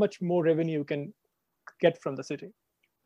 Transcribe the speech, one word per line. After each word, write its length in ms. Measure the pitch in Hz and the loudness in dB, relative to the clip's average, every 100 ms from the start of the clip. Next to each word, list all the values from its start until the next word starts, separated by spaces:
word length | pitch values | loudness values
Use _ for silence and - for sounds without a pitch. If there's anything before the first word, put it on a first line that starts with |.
much 200 | 202 - 175 | 4 0 -2
more 120 | 175 160 | 2 2
revenue 320 | 160 165 156 | 2 0 -2
you 80 | 143 | -2
can 180 | 147 147 - _ _ _ _ - - | -4 -6 -14 _ _ _ _ -20 0
get 180 | 170 165 | 2 2
from 140 | - 135 | -4 -8
the 100 | - | -8
city? 200 | 143 185 - _ _ _ _ | -10 -12 -20 _ _ _ _